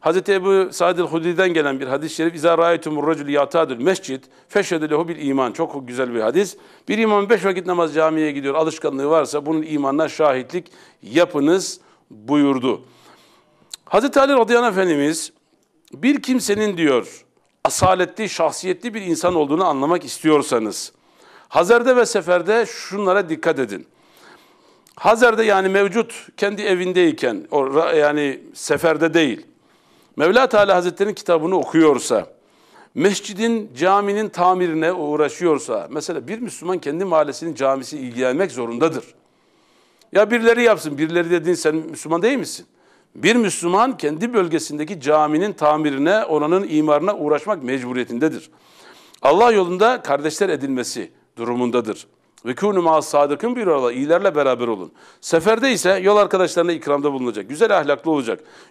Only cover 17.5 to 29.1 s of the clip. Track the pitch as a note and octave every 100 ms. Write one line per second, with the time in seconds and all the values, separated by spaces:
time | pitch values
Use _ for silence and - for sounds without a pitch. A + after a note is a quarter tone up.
17.5 | _ - - F#3 F#3 F3+ - G#3+ - D#3+
18.5 | - F#3 F3+ A#3+ A3 F#3+ D#3+ F3 F3 C#3+
19.5 | D#3 F#3 C#3 C#3+ F3 C#3+ - D#3 D3+ C3
20.5 | B2 G#2+ F#2 - _ _ _ - - _
21.5 | D3 F3 A#3 A#3+ B3+ A3+ G#3 E3 F3+ E3+
22.5 | A3 A3 - - G3 G3 F#3+ F3 D#3 E3
23.5 | D#3 B2 F#2+ - _ _ _ - - _
24.5 | _ _ _ _ - F#3+ A3+ A#3+ A3 A3
25.5 | F#3+ F#3+ G3 G3+ G3+ A3+ - - - G3+
26.5 | G3+ G#3 F3+ F#3 F3+ E3+ D#3 B2+ G2+ -
27.5 | C#3+ C3+ C#3 E3 D#3+ D3 D3 C#3+ C3 -
28.5 | - - C#3+ E3 D#3 E3